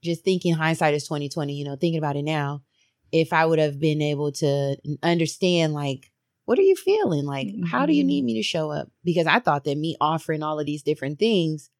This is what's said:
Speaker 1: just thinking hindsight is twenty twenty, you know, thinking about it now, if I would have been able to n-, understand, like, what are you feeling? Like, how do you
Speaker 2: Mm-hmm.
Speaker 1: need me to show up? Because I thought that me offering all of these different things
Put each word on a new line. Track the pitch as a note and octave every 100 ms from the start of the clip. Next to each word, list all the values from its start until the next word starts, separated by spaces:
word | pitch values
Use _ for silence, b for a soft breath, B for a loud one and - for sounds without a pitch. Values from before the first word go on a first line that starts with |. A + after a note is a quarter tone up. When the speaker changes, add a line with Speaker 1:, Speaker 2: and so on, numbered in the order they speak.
Speaker 1:
just | E3+ E3+
thinking | - F#3 F3
hindsight | E3 D#3+ D#3+ D#3+
is | D3
twenty | C#3 D3+ C#3+
twenty, | E3 C#3+
you | C#3+
know, | C#3+
thinking | C#3 E3+ E3
about | D3+ C#3+
it |
now, | D3 D#3 C#3+ C#3+ _ _ _ _ _
if | D#3+ D#3+
I | E3
would | D#3+ D#3+
have | D#3 C#3+
been | D#3 D3+
able | D3 C#3+ D3
to | C#3 C#3+ C#3+ C#3 C#3 -
n-, | D3
understand, | D#3+ E3+ D#3+ - F#3 F3 D#3+
like, | D3+ C#3+ C3 _ _ _ _
what | - B3+
are |
you | G4 F#4+
feeling? | - G#4+ F#4+ D3+ C#3+
Like, | C#3 A3 G#3 F3
how | -
do | -
you | D4
Speaker 2:
Mm-hmm. | C#4
Speaker 1:
need | C#4+
me | B3+ A3
to |
show | G#3 E3+ D#3
up? | D3+ - _
Because | E3+ E3+ D#3+
I | C#3+
thought | - D3
that | C#3+ C#3+
me | D#3+ -
offering | D3+ D#3+ - D#3
all | D3+ D3+
of |
these | D3 D3
different | C#3+ D3+ C3+ D3
things | A3+ G#3 D#3+ D#3 -